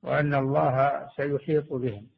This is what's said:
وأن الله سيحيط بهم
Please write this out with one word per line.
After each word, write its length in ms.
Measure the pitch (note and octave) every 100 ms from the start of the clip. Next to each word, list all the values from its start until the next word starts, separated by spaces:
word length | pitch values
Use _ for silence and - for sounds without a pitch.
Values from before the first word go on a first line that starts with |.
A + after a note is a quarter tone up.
وأن 320 | - C#3 D3
الله 720 | C#3+ C3+ C#3+ D#3 C3 C#3 C#3 - -
سيحيط 560 | C#3+ C#3+ - D3+ D3+
بهم 340 | C3+ B2 G2+ G#2+